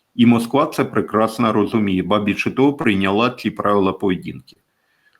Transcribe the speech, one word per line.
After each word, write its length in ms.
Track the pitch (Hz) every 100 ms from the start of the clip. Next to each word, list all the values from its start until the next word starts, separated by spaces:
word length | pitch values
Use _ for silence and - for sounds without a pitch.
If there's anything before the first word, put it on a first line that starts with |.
| _
І 120 | - 120
Москва 400 | 117 117 139 156
це 180 | -
прекрасно 680 | 127 113 85 104 110 - 110
розуміє, 500 | 107 101 113 101 92
ба 180 | 90 104
більше 300 | 101 95 -
того, 220 | 107 143
прийняла 580 | 139 120 95 95 101 123
ці 200 | - 107
правила 420 | - 101 104 95
поведінки. 640 | 92 98 90 - 65 - _ _ _ _ _ _ _